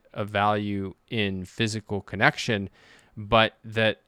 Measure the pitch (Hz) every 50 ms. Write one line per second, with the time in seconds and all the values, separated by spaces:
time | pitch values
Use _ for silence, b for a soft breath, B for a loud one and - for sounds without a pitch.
0 | - _ - - 107 101 104 101 101 104 107 107 104 104 101 98 95 95 - -
1 | _ _ 127 113 104 98 95 95 92 - - - 117 110 104 110 - - 104 98
2 | - - - 98 117 147 - - - - 113 101 98 92 B B B B B B
3 | B B B - 104 101 117 113 110 104 - _ _ 113 107 113 110 110 - -
4 | _